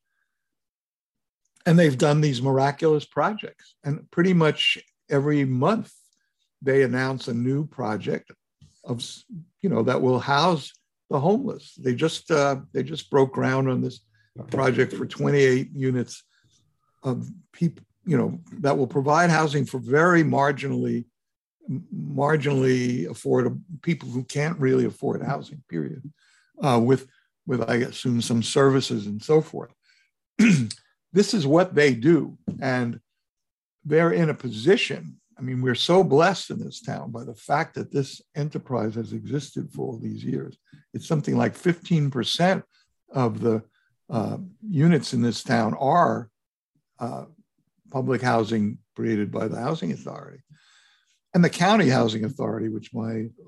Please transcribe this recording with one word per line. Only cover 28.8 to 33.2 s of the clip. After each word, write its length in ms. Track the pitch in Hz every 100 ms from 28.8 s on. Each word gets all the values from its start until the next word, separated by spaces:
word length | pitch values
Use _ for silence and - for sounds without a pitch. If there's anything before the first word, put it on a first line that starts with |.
| - 117 104
and 160 | 104
so 200 | - 156
forth. 320 | 151 - - _
<clears throat> 60 | _ _ _ _ _ - 220 156 110 - _ _ _
This 220 | 175 202
is 140 | 214 139
what 280 | 165 185
they 200 | 151 147
do. 420 | 117 135 160 - - - 160
And 400 | 131 123 120 117 _ _